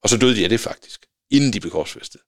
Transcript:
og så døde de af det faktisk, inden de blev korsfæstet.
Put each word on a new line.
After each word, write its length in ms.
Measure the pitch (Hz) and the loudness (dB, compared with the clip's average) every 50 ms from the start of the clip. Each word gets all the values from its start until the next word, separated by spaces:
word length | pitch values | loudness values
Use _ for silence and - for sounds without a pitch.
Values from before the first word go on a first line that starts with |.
| _ | _
og 60 | 101 | 2
så 80 | 120 110 | 2 4
døde 180 | 123 127 127 | 4 4 4
de 80 | 107 90 | 2 2
af 60 | 85 | 0
det 100 | 110 113 | 0 -2
faktisk, 400 | - - - - - - - - _ _ _ _ _ _ | -2 -6 -12 -12 -18 -20 -20 -20 _ _ _ _ _ _
inden 220 | 139 139 143 135 110 | 2 2 2 4 0
de 60 | 104 | -2
blev 120 | - 85 | -6 -6
korsfæstet. 500 | - 80 76 - - - - - - - _ | -6 -6 -6 -6 -10 -16 -16 -18 -20 -20 _